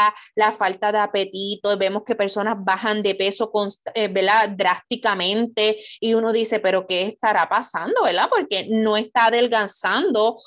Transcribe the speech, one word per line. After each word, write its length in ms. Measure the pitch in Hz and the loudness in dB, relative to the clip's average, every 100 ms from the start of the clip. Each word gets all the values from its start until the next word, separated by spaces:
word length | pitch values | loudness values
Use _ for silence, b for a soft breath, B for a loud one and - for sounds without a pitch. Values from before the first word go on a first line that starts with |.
| 208 B B - | 4 B B 0
la 160 | 220 | 0
falta 400 | 233 190 190 214 | 2 -2 0 0
de 60 | 214 | 0
apetito, 800 | 208 202 196 190 196 208 202 202 | 0 0 -2 -4 -6 -2 -2 0
vemos 260 | 190 208 | 0 -2
que 120 | 208 220 | -4 -2
personas 400 | 196 208 214 208 | -2 -2 -2 -2
bajan 460 | 190 185 220 214 | -2 0 0 0
de 120 | 202 190 | 0 0
peso 360 | 196 202 214 | -2 -2 -2
const-, 360 | 214 202 - - | -2 -4 -6 -8
eh, 160 | 226 208 | -4 -2
¿verdad? 400 | 190 190 220 208 | 0 2 4 2
Drásticamente 1300 | 190 185 180 - 240 220 190 180 214 233 220 214 214 B B | 0 0 0 -4 -4 -2 0 0 0 -2 2 0 0 B B
y 140 | 226 226 | 0 2
uno 180 | 226 | 2
dice, 260 | 226 220 214 | 0 0 0
"¿Pero 280 | 190 190 185 | 0 0 0
qué 160 | 180 | -2
estará 440 | 202 - 220 202 165 | -2 -2 0 2 0
pasando?", 560 | 208 254 170 190 480 | -2 -2 -6 -2 0
¿verdad? 240 | 285 175 254 | 2 2 2
Porque 380 | 466 294 190 - | 0 0 -4 -2
no 280 | 220 220 214 | 0 2 0
está 300 | 214 247 226 | 0 2 4
adelgazando 1120 | 233 240 226 202 - 185 220 349 220 220 240 | 4 2 0 -2 -4 -2 0 2 2 2 0